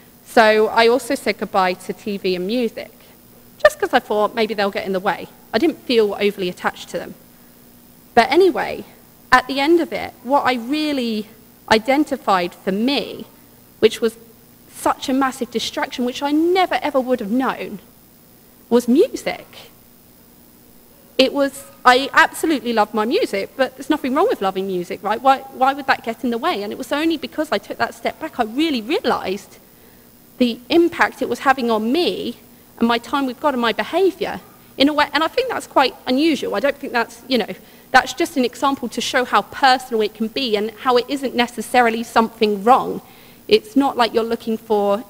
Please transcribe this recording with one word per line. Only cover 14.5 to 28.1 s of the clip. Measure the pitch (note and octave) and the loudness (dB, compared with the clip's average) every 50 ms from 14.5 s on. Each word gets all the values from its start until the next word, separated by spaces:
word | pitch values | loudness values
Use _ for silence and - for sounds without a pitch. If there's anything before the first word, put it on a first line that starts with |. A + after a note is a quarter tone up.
| - - - - | -20 -20 -20 -20
such | - - - D#4 - - - - | -12 -4 -2 -2 -2 -2 -4 -4
a | C4 | -2
massive | C4 C4+ C4 B3 - A#3+ - | 0 0 -2 -2 -6 -8 -6
distraction, | - A3+ - - - D#4 D4+ D4 - - A#3+ | -6 -6 -6 -6 -6 -6 -8 -6 -6 -4 -4
which | B3 C4 B3 C#4+ | -4 -4 -4 -4
I | C#4+ | 0
never | D4 D4+ E4 F4 F4+ F#4+ F#4 F4 D#4 B3 | 0 2 2 2 2 2 0 0 0 -2
ever | - D4 C#4+ C4 | -4 -2 -2 -2
would | A#3+ B3+ B3+ B3 | 0 0 -2 -2
have | A3+ F#3+ | -2 -2
known, | A3 B3+ C4+ A3+ F3+ - G3 - G#3+ F#3 - - - _ _ _ _ _ _ _ _ _ _ _ _ _ - - | -2 -2 0 -2 -4 -4 -8 -10 -12 -14 -16 -18 -20 _ _ _ _ _ _ _ _ _ _ _ _ _ -4 0
was | A3+ A#3+ A#3+ - | 2 2 4 4
music. | A#3+ D4+ A4 C#5 - - - F3+ F3 - - - - - - - - - - - - - - - - - - - - - - - - - - - - - - - - _ - - - - | 4 4 4 2 0 -6 -8 -8 -8 -10 -12 -18 -20 -20 -20 -20 -20 -20 -20 -20 -20 -20 -20 -20 -20 -20 -20 -20 -20 -20 -20 -20 -20 -20 -20 -20 -20 -20 -20 -20 -20 _ -20 -6 0 2
It | C4 C4 - | 2 2 2
was, | C#4+ C#4 C#4 - - - - - - - | 0 -2 -2 -4 -8 -18 -20 -10 0 4
I | B3+ B3 B3+ C#4 - - | 4 6 6 4 2 2
absolutely | D4 D#4+ - - - - D#4+ D#4+ B3 - A#3+ | 4 2 2 2 -2 -2 -2 0 0 -2 -2
love | A#3+ A3 G#3 - - | 0 0 0 0 0
my | A3 G#3+ | -2 -2
music, | A3+ D4 A#4 - - - G3 G3 - - - | 0 0 0 -2 -2 -4 -4 -6 -6 -4 -2
but | C4 B3 - | -4 -2 -4
there's | - C#4+ - | -8 -4 -4
nothing | D#4 D4+ - C4 B3+ | -2 -2 -2 -2 0
wrong | D4+ F#4 B4+ | 2 2 2
with | A#4+ - | 2 0
loving | G3+ F#3+ F#3+ G3 F#3+ | -2 -2 -2 -2 -4
music, | G3 F#3+ F3 F3 - F#3+ - - | -4 -4 -4 -4 -6 -8 -6 -4
right? | G3 G#3+ A#3 | -4 -4 0
Why, | B3 C4+ C4+ B3+ | 2 2 2 2
why | - - - A#3+ C4 C4+ C#4 | 0 -8 -4 0 0 0 0
would | C#4+ C4+ | 0 0
that | - A#3+ - - | -2 -2 -2 -2
get | A#3+ A3+ - - | -8 -8 -6 -4
in | B3 | -4
the | A#3 A3+ | -2 -2
way? | C4 F4 E4+ G#3 G3+ | -2 -2 -2 -2 -4
And | G#3 | -8
it | A3+ G3 | -8 -10
was | C4 - | -8 -4
only | D4+ C#4+ D#4+ E4 E4 C#4 | -4 -2 -2 -2 -2 -4
because | - - - - D#4 - | -6 -8 -6 -6 -4 -2
I | A3+ G3+ | -2 -4
took | - - - - | -4 -6 -6 -4
that | A#3 A3 - | -4 -6 -6
step | - - A#3 | -6 -6 -6